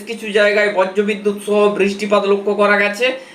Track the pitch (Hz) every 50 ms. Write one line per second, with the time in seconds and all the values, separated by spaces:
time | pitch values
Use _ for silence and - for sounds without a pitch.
0 | - - 220 202 220 214 190 208 208 208 202 214 208 202 - 185 190 190 185 208
1 | 208 208 214 196 - 208 202 - - 208 208 208 208 202 - 185 190 202 202 202
2 | 214 202 208 196 196 196 202 202 - 208 202 208 202 196 202 202 202 202 202 233
3 | 247 262 262 - - -